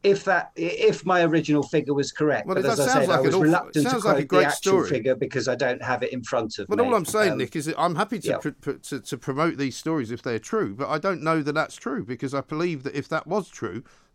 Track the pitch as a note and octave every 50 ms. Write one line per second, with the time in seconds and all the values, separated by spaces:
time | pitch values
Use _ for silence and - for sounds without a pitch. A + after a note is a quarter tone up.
0 | - C3+ - - - F#3+ F#3 E3+ - - _ - E3 F3 - - - G#3+ F3 -
1 | C#3+ F3+ F#3 F3 E3+ D#3+ D#3 E3 D3+ D3+ D3+ D3 C3+ - - D#3 C3 B2+ C#3+ C#3
2 | C#3 C3+ - - D#3 D3+ C3+ A2+ - - F#3 C#3 B2+ - - - C#3 - C4 C4+
3 | - F3+ F3 C#3+ C3 D#3 - F#3+ D#3 D3+ E3+ F3+ - - - D#3 C#3+ B3 C4 A#3
4 | F#3+ G#3+ F#3 C#3 D3+ - F3+ - - D3 D3 - - G3 F#3+ F#3 C3+ F#2+ C#3+ B2
5 | G#2+ C3 B2+ A2 C3+ A#2+ - C3 A2 B2+ B2 B2 C#3 B2+ B2+ - B2 A#2+ B2+ A#2+
6 | B2 - B2+ B2+ A2+ - - B2 A2+ A2+ - - G2+ - G#3 G#3 A#3+ B3+ A#3+ G#3+
7 | E3 - - G#3+ G#3+ F#3+ C#3+ B2+ B2+ A#2+ - E3 C#3 D#3 D#3+ - D#3 F3 E3+ D3
8 | G#3 G#3+ B3 G3 - - G#2 G2 - - - _ - D3 C3 - - - C#3+ B2+
9 | - - - B2 - - C3+ C3+ D#3+ E3+ D#3+ B2+ C#3 C3 A2+ - - D#3+ D#3+ D#3
10 | B2 G#2 A#2 - - C3+ A#2+ G#2+ - - - A3 F#3+ G#2+ G2 A2+ C#3 - D3 D#3
11 | D3 F#3+ F#3+ D#3 C#3 D#3+ E3 D#3 C#3+ C#3+ D3 D#3 D3 - - - - A#3+ C#4 A#3
12 | B2 A2+ B2+ B2 - C3+ C3+ C#3 C3 _ D#3 D#3 E3+ F3+ E3 C#3 B2+ C#3 - -
13 | C3+ - D#3 D#3 - D3+ F3 G#3+ - - - - - G#2 F2 A2+ - _ _ _
14 | _ _